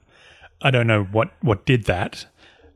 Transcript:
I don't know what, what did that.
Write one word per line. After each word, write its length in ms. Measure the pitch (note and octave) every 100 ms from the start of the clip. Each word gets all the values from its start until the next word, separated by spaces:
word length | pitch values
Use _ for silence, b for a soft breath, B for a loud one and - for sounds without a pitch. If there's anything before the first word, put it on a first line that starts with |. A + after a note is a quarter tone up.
| _ b b b b _
I 80 | C#3+
don't 160 | B2 A#2
know 160 | G#2+ F#2+
what, 240 | G#2+ - -
what 240 | C#3 G2+ -
did 200 | B2 G#2
that. 400 | F2+ - - - _ b b b